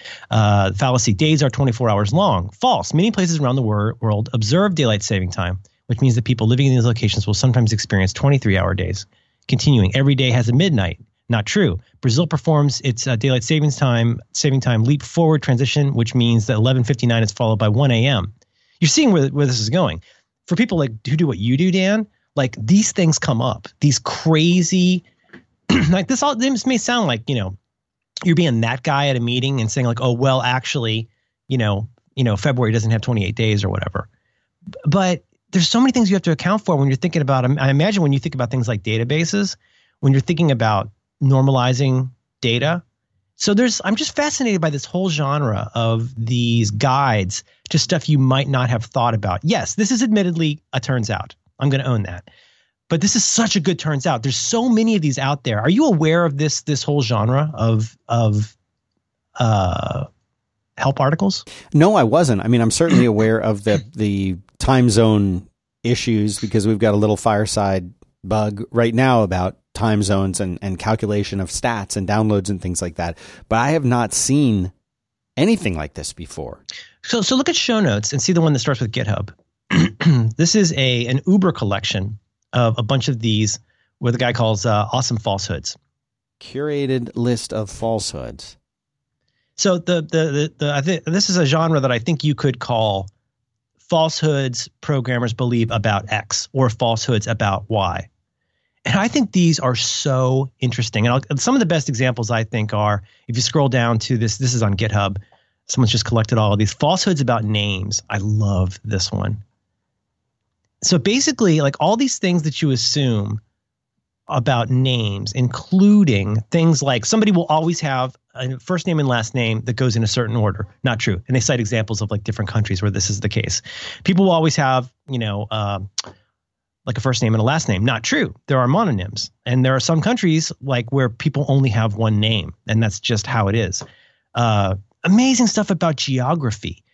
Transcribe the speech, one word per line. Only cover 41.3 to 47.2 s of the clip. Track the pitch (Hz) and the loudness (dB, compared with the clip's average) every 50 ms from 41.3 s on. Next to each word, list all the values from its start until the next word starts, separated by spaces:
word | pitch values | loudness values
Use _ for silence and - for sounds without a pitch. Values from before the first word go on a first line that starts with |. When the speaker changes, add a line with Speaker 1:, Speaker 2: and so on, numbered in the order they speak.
| 135 131 135 139 135 127 123 127 127 127 143 131 127 131 131 127 - _ _ _ _ _ | 4 4 4 4 2 2 2 2 0 0 0 0 0 0 -2 -4 -10 _ _ _ _ _
Speaker 1:
data. | - 117 117 120 135 156 175 180 - _ _ _ _ _ _ _ _ _ _ | -2 -2 0 0 0 -2 -2 -4 -6 _ _ _ _ _ _ _ _ _ _
So | - - 214 202 | -4 -2 2 2
there's, | 214 254 240 220 - - | 4 2 2 0 -2 -2
I'm | 196 - | -2 -2
just | - 311 - - | -2 -4 -4 -2
fascinated | 285 285 302 - - 262 226 196 175 | -2 -2 -2 -2 -2 -2 -2 0 0
by | 165 156 | 0 -2
this | 143 135 - | -2 -4 -6
whole | - - 180 190 185 | -6 -4 -2 -2 -2
genre | 151 151 147 135 143 151 143 113 101 104 104 - - | -2 -2 -2 0 0 0 0 -2 -2 -2 -4 -4 -4
of | 117 113 113 113 113 117 127 - 113 | -2 0 0 0 0 -2 -4 -6 -6
these | 113 113 123 120 120 117 117 117 110 104 | -4 -2 -2 0 0 2 2 2 2 0
guides | 104 104 143 131 127 139 139 127 110 104 | 0 0 0 2 2 2 2 2 2 0